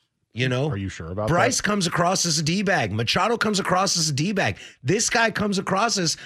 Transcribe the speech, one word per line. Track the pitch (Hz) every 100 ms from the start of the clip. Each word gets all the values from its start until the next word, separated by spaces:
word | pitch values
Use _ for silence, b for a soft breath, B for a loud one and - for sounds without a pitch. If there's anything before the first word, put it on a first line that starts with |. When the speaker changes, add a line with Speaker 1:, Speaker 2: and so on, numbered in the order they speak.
| _ _ _
Speaker 1:
you | 110 127
know? | 127 151
Speaker 2:
Are | 101
you | 95
sure | - 82
about | 92 107
Speaker 1:
Bryce | 170 233 -
Speaker 2:
that? |
Speaker 1:
comes | - 208 170
across | - 175 190
as | 175 151
a |
D-bag. | 156 185 196 170 113
Machado | 107 113 180 202 -
comes | 214 196
across | 170 180 190 175
as | 156
a |
D-bag. | 135 175 196 131 90 B B
This | 127 208 226
guy | 240 226
comes | - 208 196
across | - 190 233 202
as, | 165 -